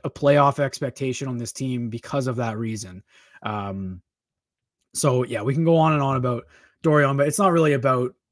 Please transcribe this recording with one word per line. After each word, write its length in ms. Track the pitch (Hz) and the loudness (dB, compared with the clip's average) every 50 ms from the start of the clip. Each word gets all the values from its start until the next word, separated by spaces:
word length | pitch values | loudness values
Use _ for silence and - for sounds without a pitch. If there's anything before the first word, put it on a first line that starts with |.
| - | -6
a 60 | 143 | -10
playoff 480 | - - 147 143 143 147 143 139 135 - | -6 0 2 4 6 6 4 4 2 0
expectation 680 | 143 131 - - 143 127 - - 135 131 123 - 143 131 | -2 -4 -2 -4 -8 -8 -6 -6 -6 -6 -4 -6 -6 -8
on 100 | 127 120 | -6 -6
this 120 | 117 - | -8 -10
team 380 | - - 135 131 127 120 120 113 | -8 -8 -6 -4 -4 -4 -4 -6
because 380 | 110 117 - - - 143 127 | -8 -10 -8 -6 -4 -2 -2
of 100 | 131 120 | -2 -2
that 220 | 123 120 113 107 113 | -2 -4 -4 -4 -4
reason. 440 | 117 110 110 104 98 92 90 92 - _ _ _ _ _ - - - | -6 -6 -6 -8 -10 -12 -16 -18 -20 _ _ _ _ _ -20 -12 -10
Um, 600 | 107 107 104 101 98 95 98 95 92 92 90 - _ _ _ _ _ _ _ _ _ _ _ _ _ _ _ _ _ - | -8 -6 -6 -6 -8 -8 -8 -8 -10 -12 -14 -16 _ _ _ _ _ _ _ _ _ _ _ _ _ _ _ _ _ -6
so 300 | - - 143 127 123 123 | -2 0 0 2 0 0
yeah, 160 | 117 117 107 | -2 -4 -4
we 140 | 104 135 131 | -2 -2 -2
can 100 | 156 165 | 0 2
go 140 | 165 165 160 | 4 4 4
on 160 | 160 160 156 | 4 4 2
and 80 | 147 139 | 2 2
on 140 | 135 135 | 0 0
about 280 | 131 123 127 120 117 - - _ _ _ _ _ _ - | 0 0 -2 -2 -4 -6 -12 _ _ _ _ _ _ 0
Dorion, 340 | 160 151 147 143 135 139 | 2 4 4 4 4 2
but 100 | 139 143 | 2 0
it's 120 | 151 143 - | 0 2 2
not 140 | 190 190 170 | 2 4 4
really 200 | 170 160 151 143 | 4 4 4 2
about 420 | 127 120 135 131 123 127 123 - _ _ _ | 2 2 2 2 2 0 -2 -6 _ _ _